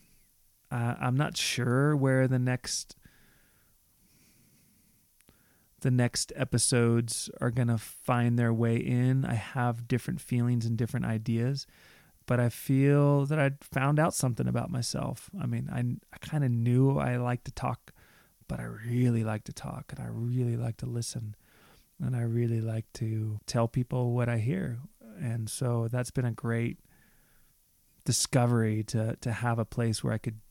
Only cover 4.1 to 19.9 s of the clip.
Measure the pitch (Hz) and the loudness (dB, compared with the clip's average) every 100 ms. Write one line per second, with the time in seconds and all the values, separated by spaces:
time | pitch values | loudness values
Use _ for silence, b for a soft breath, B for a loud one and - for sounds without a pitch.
4.1 | b b b b b b b b b _ | b b b b b b b b b _
5.1 | _ _ b b b b _ 135 123 120 | _ _ b b b b _ 2 4 4
6.1 | - - - 131 120 - 123 117 117 113 | 0 -6 -4 0 2 4 4 6 4 2
7.1 | - - - 123 120 120 117 - - - | -4 -10 -4 -2 2 2 0 -4 -8 -2
8.1 | 123 120 120 117 113 117 117 - 123 127 | 2 2 4 2 2 2 2 0 2 2
9.1 | 131 127 113 - 135 123 117 117 123 - | 2 0 -2 -4 -2 -2 -2 -2 -2 -2
10.1 | - - 123 120 120 117 113 120 120 117 | -8 -2 0 2 2 0 0 -2 -2 -2
11.1 | 110 110 113 120 139 - b b b b | -2 -2 0 0 -4 -8 b b b b
12.1 | b - 123 120 - - 135 139 143 143 | b -2 2 2 0 0 4 6 6 6
13.1 | 143 139 156 139 139 - 135 135 147 160 | 4 2 2 0 -2 -6 -2 2 4 2
14.1 | - 131 117 123 123 120 123 120 131 123 | 2 0 0 0 0 -2 -4 -4 -4 -4
15.1 | 127 - 196 123 117 131 127 120 - - | -6 -10 -6 -4 -4 -4 -4 -4 -4 -10
16.1 | - - 156 135 117 117 123 135 143 131 | -18 -6 -2 0 2 4 4 4 4 0
17.1 | 123 123 123 - - 127 120 - b b | -2 -2 -4 -6 -6 -6 -6 -10 b b
18.1 | b b b - 127 117 110 113 123 123 | b b b -10 -8 -8 -10 -4 2 2
19.1 | 117 110 107 - - - - - | 2 0 -4 -6 -10 -10 -10 -10